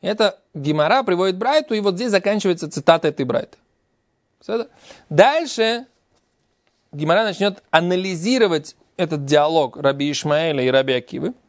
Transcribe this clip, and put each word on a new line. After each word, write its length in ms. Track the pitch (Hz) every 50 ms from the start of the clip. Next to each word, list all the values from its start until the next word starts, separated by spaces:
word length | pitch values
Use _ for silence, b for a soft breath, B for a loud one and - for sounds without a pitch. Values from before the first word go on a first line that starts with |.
Это 380 | - 185 214 214 220 202 190 _ _ _ _
Гемара 500 | 160 139 147 151 156 151 160 214 269 262
приводит 340 | 202 185 175 185 190 185 185
Брайту, 360 | 220 240 285 311 302 311 226
и 60 | 214
вот 140 | 202 202 185
здесь 160 | 175 240 247
заканчивается 580 | 202 190 185 196 208 214 - 196 175 165 - 151
цитата 380 | - - 139 - 165 165 - 151
этой 180 | 143 - 139
Брайты. 320 | 127 - - - - - _ _ _ _ _ _ _ _ _ _ _ _ _ _ _ _ _
Всё, 160 | _ - 226 233
да? 100 | 226 - B B B B B B B B
Дальше 760 | 156 147 196 247 294 320 339 269 - - 220 220 233 233 262 _ _ _ _ _ _ _ _ _ _ _ _ _ _ _ _ _ _ _ _ _
Гемара 320 | - 143 151 151 165 202 226
начнёт 380 | 214 185 - 196 202 190 - _ _
анализировать 1040 | - 160 170 175 180 185 185 190 185 165 165 208 254 262 226 196 170 156 147 - - _ _ _ _
этот 300 | - 185 156 160 151 143
диалог 520 | 135 151 147 147 151 160 160 143 127 110 -
Раби 340 | 143 139 139 139 143 147
Ишмаэля 520 | 143 - - 151 147 151 160 165 151 139 127
и 60 | 127
Раби 240 | 127 135 131 135 131
Акивы. 400 | 123 123 - - - - 185 254 _ _